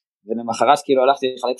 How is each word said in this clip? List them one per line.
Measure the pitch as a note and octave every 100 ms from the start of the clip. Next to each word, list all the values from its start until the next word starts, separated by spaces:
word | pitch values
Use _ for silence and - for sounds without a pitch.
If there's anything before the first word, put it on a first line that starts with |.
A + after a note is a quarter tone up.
| _ _ G2
ולמחרת | A2+ A#2 A2 A#2 C#3+ -
כאילו | C3
הלכתי | B2+ C#3 C3
לחלק | B2+ B2 B2+